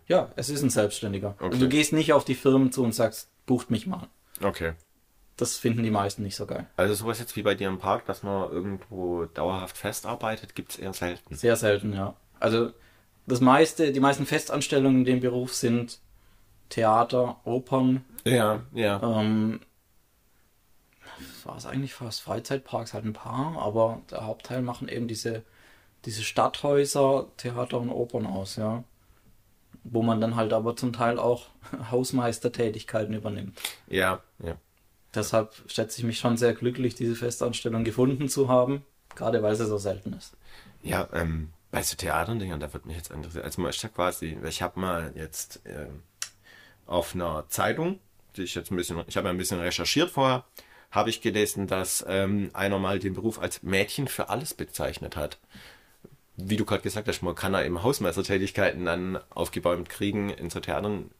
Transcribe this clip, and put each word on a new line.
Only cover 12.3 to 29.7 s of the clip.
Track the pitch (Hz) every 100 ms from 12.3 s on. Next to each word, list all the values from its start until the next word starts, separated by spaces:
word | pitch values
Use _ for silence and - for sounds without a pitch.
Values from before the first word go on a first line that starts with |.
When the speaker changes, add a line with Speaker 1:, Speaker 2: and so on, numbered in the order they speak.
| -
Speaker 1:
Also | 113 113 117 - - _ _ _ -
das | 123
meiste, | 127 139 160 - 156
die | 135
meisten | 135 139 135
Festanstellungen | 151 - 147 - 143 135 131
in | 127
dem | 127
Beruf | 123 123 127
sind | - 120 120 120 - - _ _ _ _ _ -
Theater, | - 110 110 120 127 120 -
Opern. | - 123 - 131 127 131 - -
Speaker 2:
Ja, | - 127 107 107 123
ja. | 120 107 101
Speaker 1:
Ähm, | 117 110 107 110 107 110 - _ _ _ _ _ _ _ _ _ _ _ _ _ - -
das | - - -
war's | 117 117
eigentlich | 131 139
fast. | - 120 -
Freizeitparks | - 104 - 139 - 113 113
halt | 104
ein | 107
paar, | 107 117 123 151 165
aber | 104 110 113 113 -
der | - 110
Hauptteil | 110 - 127
machen | 123 120 135
eben | 120 117
diese, | 110 117 110 - _ - - _ _ -
diese | 107
Stadthäuser, | 107 - 123 - 143 143 139 143 135 139 - -
Theater | 123 120 127 123
und | 120
Opern | - 123 120 104
aus, | 98 98 -
ja. | 107 117 - _ _ _ _ _ _ _ _